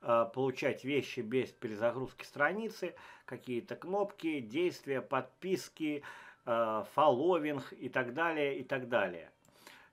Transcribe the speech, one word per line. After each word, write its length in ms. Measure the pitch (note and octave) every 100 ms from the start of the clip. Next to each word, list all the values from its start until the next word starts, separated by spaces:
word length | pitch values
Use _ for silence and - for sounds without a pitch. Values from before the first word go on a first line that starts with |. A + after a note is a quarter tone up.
э, 280 | D#3 C#3+ -
получать 500 | C3 C3 C3 C#3 A2
вещи 360 | B2+ C#3+ - B2+
без 320 | G#2+ B2+ A2
перезагрузки 720 | - A2+ G#2 A#2 B2 B2+ -
страницы, 720 | - C3+ D3 G3+ A3+ - F3 - - - -
какие-то 500 | B2 B2+ A#2+ - -
кнопки, 640 | E3 G3+ G3+ - D#3+ D3
действия, 640 | G#2+ D3 F3 - C#3 C3
подписки, 1000 | - C3 B2+ _ F#3 F3+ - - D3+ C#3+ - - - - B2
э, 400 | A2+ A2 A2 G2+
фолловинг 800 | - D3+ B2 F3 E3+ D3+ C#3+ B2+
и 160 | - B2+
так 240 | C3 A#2+
далее, 440 | C3+ E3+ D#3 C#3+ C#3
и 60 |
так 260 | C3 C3+ A#2+
далее. 420 | A#2 F#2+ E2+ D#2 _ _ - - - -